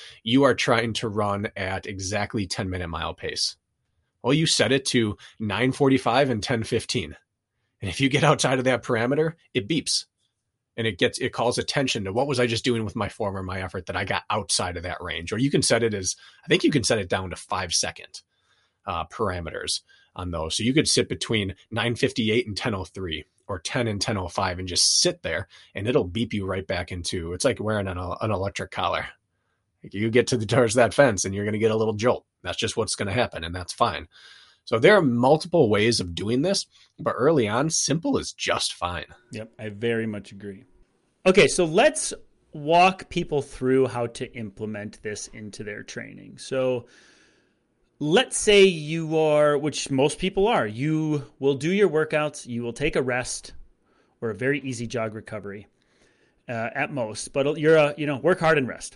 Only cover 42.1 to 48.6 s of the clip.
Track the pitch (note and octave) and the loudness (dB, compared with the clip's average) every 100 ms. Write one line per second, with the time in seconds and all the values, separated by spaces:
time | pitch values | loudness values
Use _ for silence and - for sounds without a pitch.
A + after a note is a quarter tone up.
42.1 | - - _ _ D#3 D3 E3+ F#3 F#3 - | -8 -16 _ _ -8 2 6 6 4 -6
43.1 | F3+ E3+ D3 C3+ - B2+ C3 B2+ A#2+ A#2 | -4 -2 -2 -4 -2 2 4 4 0 -6
44.1 | - B2+ A#2+ G#2+ G#2 G#2+ G#2 G#2 - G#2+ | -6 -10 -10 -12 -8 -8 -8 -10 -10 -10
45.1 | G#2 - A2+ G#2+ - G#2 G#2+ - A#2+ G#2+ | -8 -10 -14 -14 -12 -12 -12 -12 -12 -14
46.1 | G2 F#2+ - - C3+ C3 B2 - - - | -16 -18 -16 -6 -2 0 -2 -6 -20 -20
47.1 | _ _ _ _ _ _ _ _ - D3 | _ _ _ _ _ _ _ _ -6 2
48.1 | G3 B3+ - G#3+ G3+ | 2 2 -2 4 8